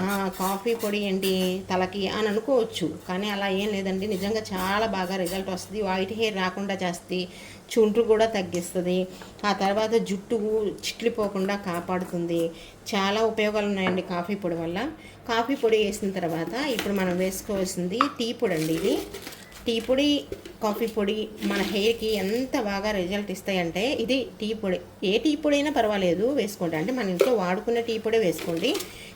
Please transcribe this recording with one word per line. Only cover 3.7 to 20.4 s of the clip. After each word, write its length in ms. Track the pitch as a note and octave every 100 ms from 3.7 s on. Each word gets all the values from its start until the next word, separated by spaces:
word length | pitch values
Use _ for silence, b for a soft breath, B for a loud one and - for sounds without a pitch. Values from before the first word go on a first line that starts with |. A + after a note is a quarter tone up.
| G3 F#3+ F#3+ G#3
నిజంగా 360 | F#3+ G3 A3 A3
చాలా 340 | F#3 F#3 G3+ A3
బాగా 300 | F#3+ F3+ F#3+
రిజల్ట్ 320 | F3 F#3+ F#3+
వస్తుంది. 340 | F3+ - G#3
వైట్ 300 | G3 F#3+ F#3
హెయిర్ 240 | A3 A3 F#3+
రాకుండా 380 | F#3 F#3+ G3
చేస్తుంది, 540 | F#3+ F#3 F3 - F3+ F3+ B B B -
చుండ్రు 300 | A#3 G#3+ G#3
కూడా 240 | A3 G#3+ A3
తగ్గిస్తుంది, 800 | G#3+ F3+ F3 F3 F#3 F3 F#3 F#3 B B B G#3
ఆ 60 |
తర్వాత 380 | G3 G3 G#3 A3
జుట్టు 460 | A3+ F3+ G3 - A3+ G#3+ A3 G#3 - -
చిట్లిపోకుండా 720 | - A3+ A3+ G3+ G3+ F#3+ G3+
కాపాడుతుంది. 920 | G3 E3+ F3 F3+ F3+ F3 E3+ E3+ E3 E3 B B -
చాలా 260 | G3+ G3 G#3+
ఉపయోగాలు 460 | A3+ G#3+ G#3 G#3+ G3+
ఉన్నాయండి 360 | G3 F#3 F#3
కాఫీ 320 | F3 F3 F3+
పొడి 200 | G3+ F#3
వల్ల. 360 | E3+ E3 F3+ C#4 - B B -
కాఫీ 260 | A#3 A#3
పొడి 220 | C#4 A3+ G#3+
వేసిన 340 | G3+ G3+ G3
తర్వాత 440 | F#3+ F3 E3 D#3+ A#3 D4
ఇప్పుడు 280 | G#3 G3+
మనం 240 | G3+ F#3 F3
వేసుకోవాల్సింది 840 | F#3+ F#3+ - G3 F#3 F#3 F3+ A3+ C#4 -
టీ 140 | A#3
పొడి 220 | A#3 A3
అండి. 200 | D#3+ D#3+
ఇది 240 | D#3+ G3 - - - B B B - -
టీ 140 | A3+
పొడి, 440 | A3+ C4 D4 C#4+ - -